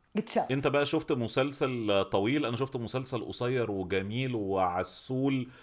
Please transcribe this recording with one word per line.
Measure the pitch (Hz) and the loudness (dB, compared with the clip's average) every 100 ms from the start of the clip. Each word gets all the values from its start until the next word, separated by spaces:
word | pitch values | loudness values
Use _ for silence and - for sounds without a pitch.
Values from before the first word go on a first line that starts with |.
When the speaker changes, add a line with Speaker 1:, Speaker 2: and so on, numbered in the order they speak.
| _ | _
Speaker 1:
يتشاف. | 208 220 233 - | -6 0 0 0
Speaker 2:
أنت | 156 135 | 0 2
بقى | 143 143 | 2 2
شفت | 160 - | 0 0
مسلسل | 135 113 - 139 135 135 123 104 98 | 0 2 2 0 0 -2 0 2 2
طويل، | 95 101 104 147 123 | 4 2 2 2 0
أنا | 120 | -2
شفت | 131 123 | -4 -4
مسلسل | 117 131 131 120 | -4 -4 -4 -4
قصير | - - 123 131 110 | -4 -4 0 0 0
وجميل | 98 90 95 98 113 131 | -2 0 -2 -2 -2 -2
وعسول | 117 98 95 90 90 92 - - 131 135 135 123 - | -2 0 2 2 2 -2 -4 -2 0 2 0 -2 -10